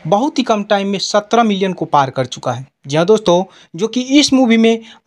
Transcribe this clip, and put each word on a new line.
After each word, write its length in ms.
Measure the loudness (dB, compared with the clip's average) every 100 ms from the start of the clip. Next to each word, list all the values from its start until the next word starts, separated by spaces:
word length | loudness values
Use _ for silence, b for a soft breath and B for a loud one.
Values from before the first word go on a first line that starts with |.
| -2
बहुत 320 | 0 0 -2
ही 40 |
कम 200 | -2 -2
टाइम 260 | 0 -2 -2
में 100 | -4
सत्रह 440 | -2 -2 0 0
मिलियन 300 | 0 0 -2
को 120 | -4
पार 260 | -2 0 0
कर 160 | -2 -6
चुका 260 | -6 -8
है। 140 | -8 -10 _ -4
जी 100 | 0
हाँ 100 | 2
दोस्तों, 380 | 2 4 2 0 b b -8
जो 120 | -6
कि 120 | -4
इस 320 | 2 2 4
मूवी 240 | 2 2 4
में 240 | 4 0 B B